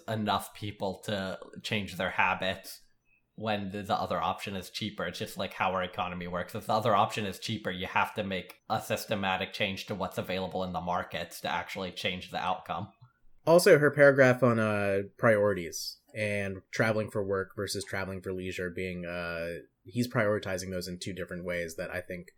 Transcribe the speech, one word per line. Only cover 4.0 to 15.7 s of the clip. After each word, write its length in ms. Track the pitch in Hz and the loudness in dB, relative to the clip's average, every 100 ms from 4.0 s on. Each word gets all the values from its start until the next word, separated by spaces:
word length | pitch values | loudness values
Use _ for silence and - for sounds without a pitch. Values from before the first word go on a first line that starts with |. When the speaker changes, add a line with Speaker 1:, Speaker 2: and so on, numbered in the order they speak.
| 95 87 | 0 0
Speaker 1:
option 360 | 87 92 107 95 | 0 -2 -4 -8
is 140 | - | -8
cheaper. 340 | - 104 - | -6 -6 -4
It's 140 | 87 - | -6 -6
just, 180 | 104 - | -6 -6
like, 160 | 95 | -6
how 180 | - 95 | 0 0
our 100 | 92 | 0
economy 440 | 90 - 90 90 87 | -2 -4 -4 -4 -4
works. 280 | 90 - | -4 -4
If 120 | 107 - | -6 0
the 60 | |
other 220 | 110 113 | 2 4
option 320 | 101 113 117 101 | 4 4 0 -4
is 120 | - | -4
cheaper, 320 | - 110 98 | -6 -4 -4
you 160 | 90 92 | -4 -2
have 280 | 107 95 | 0 0
to 100 | - | -2
make 300 | 98 92 - - - | -4 -4 -6 -12 -4
a 100 | - | -4
systematic 720 | - 104 - 101 98 92 92 | -2 -4 -2 -2 0 0 -2
change 340 | - 101 95 - | -2 -2 -2 -6
to 80 | |
what's 240 | 98 92 - | -4 -4 -4
available 460 | 92 92 92 90 | -4 -2 -2 -2
in 80 | 92 | -2
the 80 | 85 | -4
markets 600 | 87 90 90 82 82 - | -2 -2 -2 -6 -8 -6
to 60 | 78 | -2
actually 400 | 85 - 95 92 | -2 -4 -6 -6
change 380 | - 101 90 - | -2 -4 -4 -6
the 80 | 87 | -4
outcome. 500 | 90 - - 85 104 - - _ - - - | -2 -2 -4 -6 -6 -12 -20 _ -20 -4 6
Speaker 2:
Also, 320 | 170 196 151 | 6 8 8
her 120 | 147 | 8
paragraph 520 | 147 143 135 127 123 | 8 8 10 8 8
on, 160 | 127 113 | 4 4
uh, 420 | 110 104 101 98 98 - | 4 2 2 0 -2 2
priorities 800 | 120 107 104 92 80 | 6 6 6 2 -2